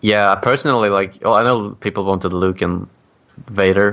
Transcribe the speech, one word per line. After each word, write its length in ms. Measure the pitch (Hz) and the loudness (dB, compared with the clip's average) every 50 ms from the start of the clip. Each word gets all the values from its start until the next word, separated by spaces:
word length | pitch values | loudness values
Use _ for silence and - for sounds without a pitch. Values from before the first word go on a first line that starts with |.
Yeah, 360 | - 107 104 104 101 98 98 | -2 0 2 2 4 2 2
personally, 520 | 98 - 123 131 135 - 147 131 117 110 104 | 2 0 0 0 0 0 0 0 2 2 2
like, 300 | 98 98 98 95 - - - | 0 0 -2 -4 -6 -6 -2
well, 120 | 113 113 | 0 2
I 80 | 104 117 | 2 2
know 320 | 123 127 113 104 101 101 - | 2 0 0 -2 -6 -10 -8
people 240 | - 107 95 104 95 | -8 -8 -6 -4 -2
wanted 280 | 98 95 92 95 90 90 | -2 -2 -2 -2 -4 -2
Luke 300 | 90 92 95 92 95 90 | 0 0 0 0 -2 -2
and 240 | 87 87 90 95 - _ _ _ _ _ _ _ _ _ - - - | -4 -4 -4 -8 -10 _ _ _ _ _ _ _ _ _ -20 -20 -8
Vader, 420 | 104 98 95 95 92 98 101 101 | -2 0 2 2 4 2 2 0